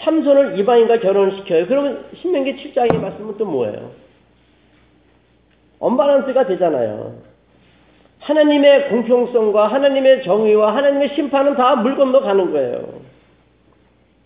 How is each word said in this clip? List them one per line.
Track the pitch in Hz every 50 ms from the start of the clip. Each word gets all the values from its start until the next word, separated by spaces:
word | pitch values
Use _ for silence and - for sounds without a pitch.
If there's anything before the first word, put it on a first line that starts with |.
삼손을 | - 320 320 320 254 285 277 277 277 226 180 190
이방인과 | 202 247 240 240 226 226 233 226
결혼시켜요? | 175 190 196 202 196 190 190 - - - 170 160 180
그러면 | 175 262 285 285 277 - - - - -
신명기 | - - 359 349 277 262 - -
칠 | - - - -
장의 | 254 240 233 - -
말씀은 | - 190 - - 214 220 202
또 | - 220
뭐예요? | 196 151 127 113 104 110 113 117 120 120 - - _ _ _ _ _ _ _ _ _ _ _ _ _ _ _ _ _ _ _ _ _ _ _ _ _ _ _ _ _ _ _ _ _ _ _
언밸런스가 | - 175 233 269 285 285 285 269 220 254 233 262 254
되잖아요. | - 185 165 180 165 151 123 117 107 107 113 110 117 117 117 - _ _ _ _ _ _ _ _ _ _ _ _ _ _ _ _ _ _ _
하나님의 | - - 302 311 294 294 294 285 277 285 277 269 - -
공평성과 | - 247 226 233 247 247 240 240 240 226 220 208 202 214 214
하나님의 | 208 233 277 277 277 269 269 262 262 262 254 262
정의와 | - 190 214 220 214 214 214 214 214 208
하나님의 | 269 277 285 285 277 285 285 285
심판은 | 311 294 254 277 269 277 285 262
다 | 240 247 254 294
물 | 233 208 262 269
건너 | 277 277 254 254 277
가는 | 214 202 196 196 180 -
거예요. | 151 143 131 123 123 - - - - - 131 131 _ _ _ _ _ _ _ _ _ _ _ _ _ _ _ _ _ _ _ _ _ _ _